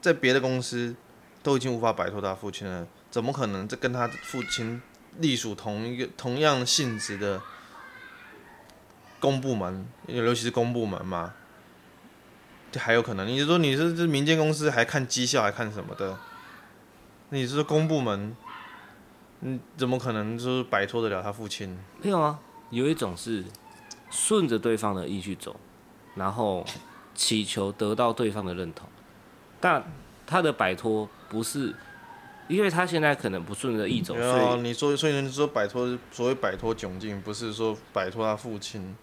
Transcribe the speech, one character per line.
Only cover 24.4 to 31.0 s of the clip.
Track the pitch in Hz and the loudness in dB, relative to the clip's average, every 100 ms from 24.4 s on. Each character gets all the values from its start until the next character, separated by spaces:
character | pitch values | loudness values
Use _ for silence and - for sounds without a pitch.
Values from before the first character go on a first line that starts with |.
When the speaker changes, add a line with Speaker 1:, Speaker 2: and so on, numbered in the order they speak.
| 160 | 4
Speaker 2:
着 | 110 | 2
对 | 117 110 | 2 2
方 | 107 | 2
的 | 95 76 | -2 -4
意 | 95 | -6
去 | 92 92 | -6 -8
走， | - - - - - - - - | -8 -14 -18 -20 -20 -20 -16 -4
然 | 95 | -2
后 | 107 107 92 82 - - - - - | 0 0 0 -4 -10 -16 -20 -16 -2
祈 | - 110 | 2 2
求 | 98 - 98 | 0 0 -2
得 | 101 104 107 | 0 0 2
到 | 120 | 2
对 | 113 113 | 2 0
方 | 104 95 | 0 -4
的 | |
认 | 90 87 | -4 -6
同。 | 80 - - - - - - - - | -8 -18 -20 -20 -20 -20 -20 -20 -2
但 | 185 151 - - - - - | 2 2 0 -16 -18 -20 0
他 | 170 | 2
的 | 160 | 2
摆 | 131 92 92 | 4 2 2
脱 | 117 110 | 0 0